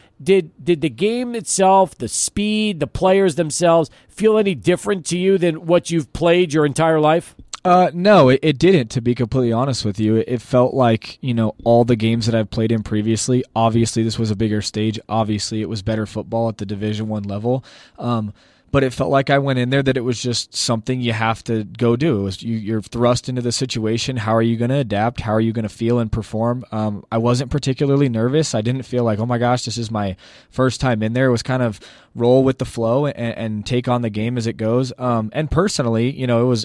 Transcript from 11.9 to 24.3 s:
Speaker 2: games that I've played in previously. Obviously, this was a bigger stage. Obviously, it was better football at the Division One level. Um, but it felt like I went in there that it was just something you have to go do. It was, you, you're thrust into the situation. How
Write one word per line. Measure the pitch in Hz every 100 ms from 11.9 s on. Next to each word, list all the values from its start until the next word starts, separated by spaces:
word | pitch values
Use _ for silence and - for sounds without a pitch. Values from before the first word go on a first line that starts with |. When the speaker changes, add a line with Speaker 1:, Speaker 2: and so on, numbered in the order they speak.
| 117
Speaker 2:
games | 113 113 113
that |
I've | 113 104
played | - 110
in | 113
previously. | - 107 107 110 - 127 -
Obviously, | 113 113 117 113 113
this | 110 107
was | 113
a | 101
bigger | 110 107
stage. | - 107 107 104 -
Obviously, | 113 107 104 - 110
it | 95
was | 107
better | 101 110 107
football | 110 - 113 113
at | 107
the | 101
Division | 101 107 104 110
One | 107
level. | 101 101 120 127 - - - -
Um, | 120 117 107 - _ _ _
but | 139
it | 131
felt | - 147
like | 139 135
I | 143
went | 139 127
in | 123
there | 139
that | 135 127
it |
was | 120 113
just | 127 117 -
something | - - 113 120 127
you | 120
have | 107 113 113
to | - 110
go | 107 - 120 120
do. | 160 107
It |
was, | 98 92
you, | 117 113
you're | 104 110
thrust | - 117 120 123 -
into | 127
the | 120
situation. | - 131 117 107 113 - 127
How | 107